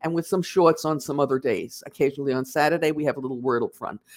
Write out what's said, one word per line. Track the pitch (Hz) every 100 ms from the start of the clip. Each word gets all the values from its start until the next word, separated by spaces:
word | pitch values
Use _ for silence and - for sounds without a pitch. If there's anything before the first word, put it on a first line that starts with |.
and | 165
with | 170 165
some | 196
shorts | - 185 165 160
on | 156 147
some | - 147
other | 139 131
days. | 135 92 - - -
Occasionally | - - 139 139
on | 131
Saturday, | 131 156 151 165 156
we | 151
have | 147 139
a |
little | 131 123
Wordle | 131 120 113
fun. | - 90 104 _